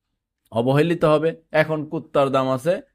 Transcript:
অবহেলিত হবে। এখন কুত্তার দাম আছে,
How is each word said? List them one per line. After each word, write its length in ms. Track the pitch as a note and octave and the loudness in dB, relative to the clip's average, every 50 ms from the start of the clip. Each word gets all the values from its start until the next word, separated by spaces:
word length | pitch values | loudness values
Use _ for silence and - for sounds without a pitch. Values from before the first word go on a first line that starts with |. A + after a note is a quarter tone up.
| _ _ _ _ _ _ _ _ _ _ | _ _ _ _ _ _ _ _ _ _
অবহেলিত 540 | - A2+ A#2+ B2+ C3+ D3 D#3 E3+ E3+ E3+ E3+ | -4 -2 0 2 2 2 2 0 0 0 2
হবে। 300 | D#3+ D3+ D3+ D3+ E3 D#3+ D#3+ _ _ | 2 2 2 0 -2 -4 -6 _ _
এখন 340 | - D#3 D#3 D#3+ D#3 D#3 D3 | 0 0 0 0 -2 -6 -6
কুত্তার 440 | D3+ - D#3+ - - - D3+ C#3 C3+ | -6 -8 -10 -8 -4 0 0 0 2
দাম 200 | C3 C3+ C3 C3 | 2 0 0 0
আছে, 320 | C3 B2+ B2 D#3+ F#3 G#3 - _ _ | -2 -2 -2 -2 -4 -4 -6 _ _